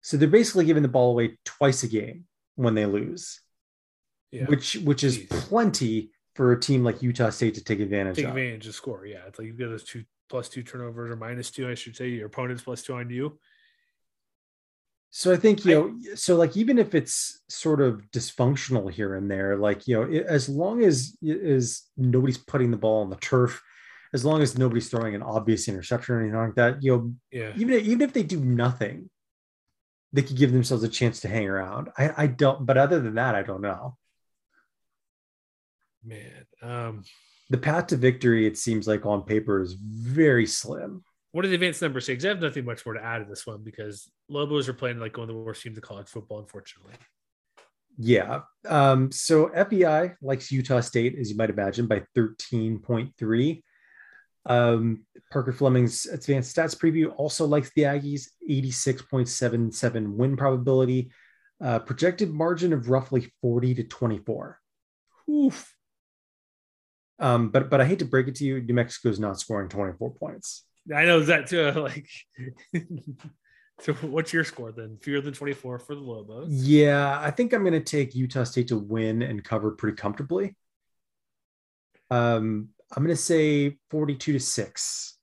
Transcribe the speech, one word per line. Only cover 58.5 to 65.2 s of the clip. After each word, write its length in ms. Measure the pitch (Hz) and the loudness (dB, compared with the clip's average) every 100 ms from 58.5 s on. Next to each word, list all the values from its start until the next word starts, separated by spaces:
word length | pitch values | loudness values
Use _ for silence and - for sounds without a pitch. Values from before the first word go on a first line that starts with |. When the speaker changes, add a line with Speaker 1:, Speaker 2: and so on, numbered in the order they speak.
| 135 131 123 - 131 | -2 -2 -2 -2 -2
Speaker 1:
point 260 | - 131 123 | -2 -2 0
seven 420 | - 123 117 117 | 0 0 0 -2
seven 440 | - 120 113 107 101 | 0 -2 0 -4 0
win 220 | 127 135 | 0 2
probability, 760 | 139 131 123 131 127 127 127 _ _ _ _ _ | 0 2 2 4 4 0 -2 _ _ _ _ _
uh, 180 | 143 113 | -2 -2
projected 500 | - 123 170 180 202 | -2 0 0 0 -4
margin 420 | 151 160 170 175 | 0 -2 0 0
of 160 | 151 117 | 0 2
roughly 420 | 131 127 131 120 _ | 0 2 -2 -2 _
forty 320 | 123 120 123 | -2 0 0
to 100 | 123 | -2
twenty-four. 760 | 110 - 120 104 - 110 - - _ _ _ _ _ _ | -4 -4 -4 -4 -6 -8 -8 -18 _ _ _ _ _ _